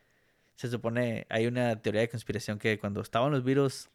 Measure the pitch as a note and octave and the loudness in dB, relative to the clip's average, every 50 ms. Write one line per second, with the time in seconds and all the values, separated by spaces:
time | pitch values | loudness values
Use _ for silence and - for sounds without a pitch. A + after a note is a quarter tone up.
0 | _ _ _ _ _ _ _ _ _ _ _ - - A#2+ A#2+ A2+ A2 A#2 A#2 B2 | _ _ _ _ _ _ _ _ _ _ _ -8 -6 -4 -4 -2 -2 -2 0 0
1 | B2 A#2+ A2+ A2 - - - A2+ A2+ A#2+ B2 B2 B2 A#2+ A2+ G#2+ - A2 G2+ G#2 | 0 0 -2 -4 -4 -2 0 0 0 0 2 0 0 0 0 0 -2 0 2 2
2 | A#2 A#2 - A#2 - - G#2 G2+ - - G#2+ G#2 - A2+ G#2+ G2+ - G2+ G2+ G2+ | 0 0 -2 -6 -6 -4 -6 -4 -4 -4 -4 -2 0 0 0 0 -2 -4 -4 -4
3 | G2 - - A2+ B2 C#3+ D3+ C3 B2 C3 C3+ C#3 C#3 C3 - - - - | -4 -2 0 2 2 2 2 2 2 2 4 4 4 2 0 -4 -14 -18